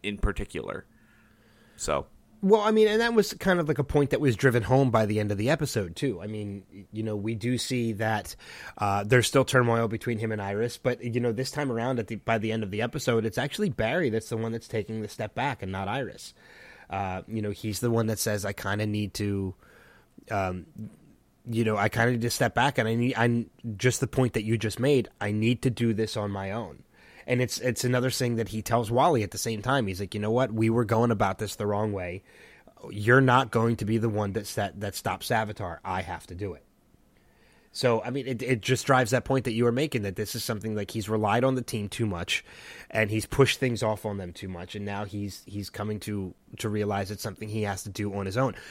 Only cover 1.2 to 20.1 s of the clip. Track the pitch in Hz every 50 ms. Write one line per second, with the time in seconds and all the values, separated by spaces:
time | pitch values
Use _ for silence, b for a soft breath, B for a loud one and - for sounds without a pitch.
1.2 | b b b b b b b b b b b - - - 76 69 69 - - -
2.2 | _ _ - - - 190 214 220 208 214 220 220 214 208 214 220 233 233 226 220
3.2 | 202 - - - - 190 180 175 165 147 147 - - - - 147 143 135 - 117
4.2 | 151 135 113 95 131 135 113 120 101 - 127 135 139 123 110 113 110 101 104 107
5.2 | 107 104 104 98 107 127 160 160 156 135 - 117 98 85 85 - - 139 104 82
6.2 | 87 107 107 107 104 101 98 101 92 - - 98 98 - - 110 110 110 107 104
7.2 | 98 113 117 107 98 120 127 117 - - 131 123 117 113 110 98 110 110 110 107
8.2 | 101 - - B B B B B B B B - 104 101 98 101 101 107 127 123
9.2 | 113 - - 139 131 - - 131 123 117 117 117 117 107 113 110 - 123 117 110
10.2 | 117 110 110 104 101 98 101 104 113 120 - - - 127 123 - - 123 113 123
11.2 | 120 120 113 110 131 - - 147 147 135 120 113 113 127 131 120 107 - 117 101
12.2 | - - 113 110 101 110 110 113 110 95 95 104 113 123 - 120 - - 117 113
13.2 | 107 110 - - 123 147 - - 214 190 131 - 110 110 135 180 175 123 107 113
14.2 | - - 123 110 113 113 113 117 - - - 113 98 - 110 110 107 104 - -
15.2 | 110 104 - 117 127 143 123 - 101 92 95 95 98 95 110 139 131 101 - -
16.2 | - - B B B B B B B B B B B B - 98 98 92 92 92
17.2 | - - 110 110 104 104 101 - - 107 104 - - 120 113 117 113 110 110 104
18.2 | - 117 104 101 95 101 101 - - 101 101 104 107 107 104 107 104 98 - -
19.2 | 107 101 101 98 98 95 92 b b b b b b b b b b b